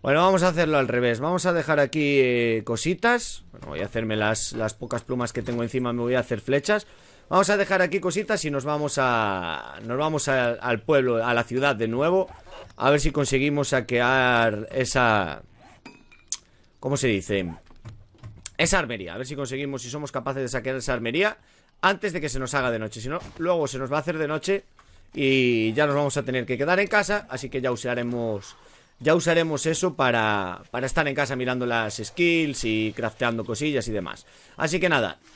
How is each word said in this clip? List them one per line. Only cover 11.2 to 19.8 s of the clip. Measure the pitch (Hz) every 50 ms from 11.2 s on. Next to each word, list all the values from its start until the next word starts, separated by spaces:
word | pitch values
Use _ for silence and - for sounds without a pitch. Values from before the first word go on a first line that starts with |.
| 113
a | 123 120
la | 117 117
ciudad | - 120 127 135 143 135
de | 104 113 110
nuevo. | 113 123 143 160 180 190 185 - - - - - - - - - -
A | - - 131
ver | 143 147
si | 135 156
conseguimos | 131 147 143 131 131 131 135 147 143 143 139 -
saquear | - 131 113 - 123 120 120 123 131 131 127 127 123 117 117 113 104 104 110 - -
esa, | 131 127 120 - 135 123 117 110 104 95 80 71 - - - - _ - - - - _ - - - - _ - - _ _ - - _ _ _ _ _ _ _ _
¿cómo | - 131 139
se | 143 - 127
dice? | 107 98 90 - 104 98 92 85 80 - - - - - - - - - - _ _ - - - - - - - -
Esa | _ 160 165 - 190
armería, | 156 113 120 101 95 85 82
a | 107
ver | 131
si | 127 147
conseguimos, | 135 143 120 131 135 139 143 139 131